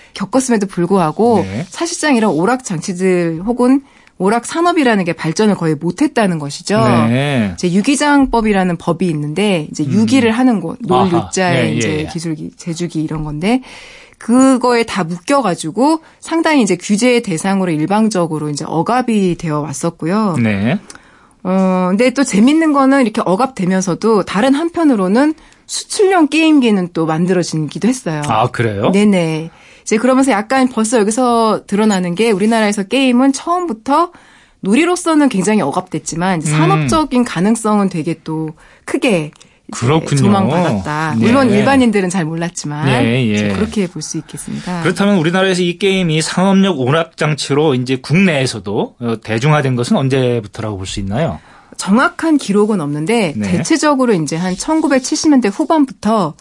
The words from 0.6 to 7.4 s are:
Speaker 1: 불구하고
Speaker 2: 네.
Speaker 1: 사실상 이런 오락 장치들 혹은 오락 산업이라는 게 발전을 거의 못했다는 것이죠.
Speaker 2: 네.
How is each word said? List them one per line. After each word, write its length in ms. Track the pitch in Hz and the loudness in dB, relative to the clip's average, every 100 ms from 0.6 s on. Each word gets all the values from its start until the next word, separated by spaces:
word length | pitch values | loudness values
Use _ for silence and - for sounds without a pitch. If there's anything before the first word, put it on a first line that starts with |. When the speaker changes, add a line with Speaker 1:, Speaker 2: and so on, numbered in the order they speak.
| 277 | 0
Speaker 1:
불구하고 720 | - 170 196 160 151 226 220 | -2 0 2 0 2 2 2
Speaker 2:
네. 240 | 95 101 175 | 0 -4 -8
Speaker 1:
사실상 460 | - 339 339 311 | -6 -6 -2 0
이런 160 | 247 214 | 2 2
오락 320 | 151 185 254 | 0 0 -2
장치들 800 | - 160 - 175 190 180 170 160 | -4 -8 -6 -2 0 0 0 -4
혹은 380 | 196 233 247 269 - _ _ - | -4 0 2 2 -2 _ _ -4
오락 300 | 185 233 233 | 0 0 -2
산업이라는 580 | 320 339 339 254 214 | -2 0 2 2 2
게 80 | 170 | 0
발전을 440 | 165 160 160 214 190 | -4 -4 0 0 2
거의 180 | 165 | 0
못했다는 640 | 151 165 180 302 240 202 165 | -2 -4 -2 -2 0 0 -2
것이죠. 400 | 143 139 - 208 226 120 113 | -6 -10 -2 0 2 2 2
Speaker 2:
네. 420 | 123 143 135 | 0 0 0